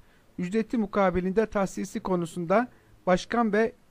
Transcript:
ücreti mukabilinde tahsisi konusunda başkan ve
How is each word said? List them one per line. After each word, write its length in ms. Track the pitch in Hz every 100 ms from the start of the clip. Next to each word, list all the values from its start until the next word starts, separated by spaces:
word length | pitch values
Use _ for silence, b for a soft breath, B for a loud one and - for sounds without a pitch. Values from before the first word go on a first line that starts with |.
| b b b -
ücreti 380 | 180 220 220 247
mukabilinde 680 | 202 208 190 180 180 190 220
tahsisi 540 | 208 185 - 196 220
konusunda 680 | - 180 165 - 165 196 247 b b b -
başkan 460 | 180 - 233 226
ve 180 | 202 226 - _